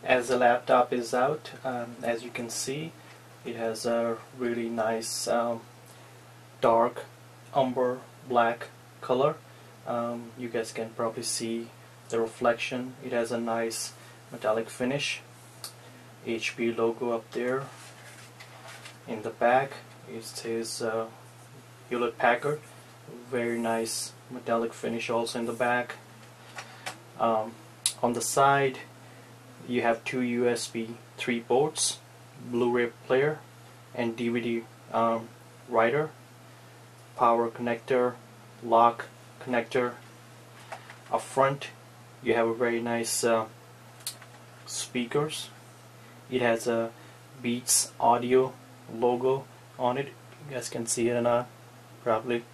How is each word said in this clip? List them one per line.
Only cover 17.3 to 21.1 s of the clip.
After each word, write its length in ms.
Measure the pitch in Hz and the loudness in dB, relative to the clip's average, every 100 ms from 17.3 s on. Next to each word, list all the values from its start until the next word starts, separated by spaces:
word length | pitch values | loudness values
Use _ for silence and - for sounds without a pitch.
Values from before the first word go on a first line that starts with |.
there. 320 | 120 123 131 143 - - - - - - - - - - - - - - | -4 -2 -2 -4 -14 -20 -20 -20 -20 -20 -20 -20 -18 -18 -18 -18 -18 -10
In 140 | 113 | -8
the 80 | 110 | -8
back, 440 | 113 120 131 139 - - - - | 2 4 4 2 -8 -18 -20 -14
it 120 | 113 | -12
says, 580 | - - 113 113 110 - | -12 -10 -4 -4 -4 -4
uh, 240 | 117 113 113 | -2 -2 -4